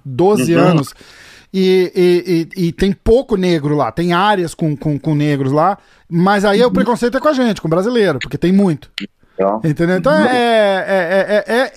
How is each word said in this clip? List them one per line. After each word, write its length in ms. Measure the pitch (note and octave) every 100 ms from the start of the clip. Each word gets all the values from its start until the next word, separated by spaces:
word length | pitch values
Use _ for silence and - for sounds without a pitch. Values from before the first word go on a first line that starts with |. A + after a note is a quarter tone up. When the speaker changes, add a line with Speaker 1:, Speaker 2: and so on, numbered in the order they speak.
| C3+
Speaker 1:
doze 500 | B2 F#3 G#3 C#3+ E3+
Speaker 2:
Uhum. 60 |
Speaker 1:
anos. 320 | F3+ D#3+ C3 - - - - - -
E, 400 | F#3+ F#3 F#3 F3+ F#3+ F3+ F3 F#3 E3 D#3+ F#3
e, 60 |
e, 60 | E3+
e 40 |
tem 200 | - G3
pouco 420 | - - A#3 C4+ G3+
negro 400 | F3+ E3 C#3+ D3
lá. 160 | A#2
Tem 220 | - F3
áreas 400 | F3 G#3 G3 E3+
com, 240 | - D#3+ C#3+
com, 220 | D#3 C#3+
com 160 | D#3+ D3
negros 360 | D3 C#3 C3+
lá. 260 | D3 F3+ G3 _ _ -
Mas 360 | E3 F#3+ G3+ G3+
aí 160 | G3+
o 60 | B3
Speaker 2:
Uhum. 60 |
Speaker 1:
preconceito 440 | F#3 G#3 A3+ A#3+ C4
é 20 |
com 80 | D4+
a 60 |
gente, 260 | C4 A#3+ F#3+
com 60 | E3
o 40 |
brasileiro, 480 | E3 G#3 B3 F#3+ C3+
porque 180 | - D3
tem 140 | E3+
muito. 400 | G3 G3 D3 - - C#3+ _ _
Speaker 2:
Então, 280 | - G2 A2
Speaker 1:
Entendeu? 340 | D#3+ D3 E3+ F#3
Então 140 | C4
Speaker 2:
uhum. 120 | D4+ C4
Speaker 1:
é, 600 | B3 A#3+ A3 G3+ F#3+ F3
é, 560 | F#3+ E3 F#3+ F3+ G#3 -
é, 80 | A#3
é, 40 | C4